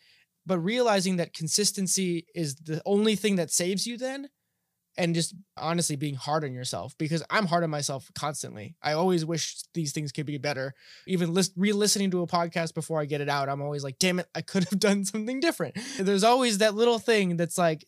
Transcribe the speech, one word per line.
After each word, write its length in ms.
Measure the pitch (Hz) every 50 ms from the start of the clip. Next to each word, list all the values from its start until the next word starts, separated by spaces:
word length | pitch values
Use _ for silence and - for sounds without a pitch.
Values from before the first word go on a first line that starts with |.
| _ _ _ _ _ _ _ _ -
But 140 | 165 190 175
realizing 580 | 165 190 233 254 247 233 202 196 180 190 185
that 160 | 175 165 - -
consistency 920 | - 165 151 - - 208 190 - 202 190 170 - - 190 180 175 165 - _ -
is 220 | 175 165 143 135
the 260 | - 156 156 156 156 -
only 320 | 190 202 202 214 220 214
thing 200 | 196 - 190 196
that 140 | 180 165 -
saves 360 | - - 175 180 202 185 -
you 100 | 233 240
then, 320 | 226 254 262 269 277 277 285 _ _ _ _ _ _ _ _ _ _ _ _ -
and 180 | - 180 170 170
just 200 | 170 160 - - - - _ _
honestly 400 | - - 156 170 175 160 - 151
being 200 | 135 151 147 139
hard 280 | 127 - 143 151 160 156
on 80 | 135 127
yourself, 420 | 123 123 - - 87 92 131 - -
because 240 | 160 143 170 160 - -
I'm 160 | 151 214 208
hard 160 | 160 170 175 170
on 60 | 160
myself 400 | 151 147 139 - 135 131 - - -
constantly. 600 | - 147 151 143 - - 127 117 110 104 - - _ -
I 100 | 147 151
always 320 | 156 180 185 185 170 160
wish 320 | 156 170 151 - - - - - _ -
these 200 | 175 160 139 -
things 180 | 165 151 139 -
could 140 | - 147
be 100 | 131 147 139
better. 360 | 127 143 143 135 131 139 135 _ _ - - - -
Even 260 | 175 190 170 180 165 165
lis-, 200 | 190 185 - -
re-listening 540 | 170 190 208 208 202 208 202 - 202 202 196
to 100 | 185 180 175
a 40 |
podcast 480 | 165 - 175 170 170 - 175 165 160 -
before 260 | 165 151 - 165 156
I 40 | 151
get 140 | 139 151 143 143
it 60 | 143
out, 200 | 143 143 139 135
I'm 140 | 139 143 143
always 220 | 147 147 143 139
like, 140 | 139 135 -
"Damn 200 | 185 185 180 180
it, 80 | - - -
I 80 | 160 160
could 220 | - - 196 175
have 140 | - 208 185
<laughs> 0 |
done 240 | - 202 202 202 196
something 340 | 190 - 220 214 233 262 269
different." 380 | 294 339 - - - 123 - 208 240 277 277 -
There's 260 | 190 196 202 190 202
always 340 | 226 247 262 254 240 214 190
that 160 | 214 220 202
little 240 | 208 233 240 233 220
thing 380 | - 240 226 208 196 180 175 165
that's, 180 | 170 160 -
like, 280 | - 175 165 160 147 -